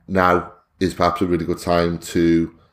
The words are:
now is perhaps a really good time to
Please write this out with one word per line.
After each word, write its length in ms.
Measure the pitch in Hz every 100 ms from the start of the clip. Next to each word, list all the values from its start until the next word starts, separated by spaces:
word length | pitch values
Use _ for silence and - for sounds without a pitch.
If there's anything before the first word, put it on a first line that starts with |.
| -
now 460 | 95 90 90 78 - _ -
is 120 | 92
perhaps 280 | 90 87 -
a 60 | 92
really 180 | 87
good 160 | 82 85
time 380 | - 87 85 82
to 540 | - 90 85 82 82 - _